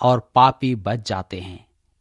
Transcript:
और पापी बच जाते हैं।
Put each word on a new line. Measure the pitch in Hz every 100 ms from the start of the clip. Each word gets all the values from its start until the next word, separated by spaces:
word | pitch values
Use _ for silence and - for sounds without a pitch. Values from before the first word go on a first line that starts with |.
और | 127 123 -
पापी | - 131 127 131
बच | 120 95 113 107
जाते | 95 - 92
हैं। | 95 87 _ _ _ _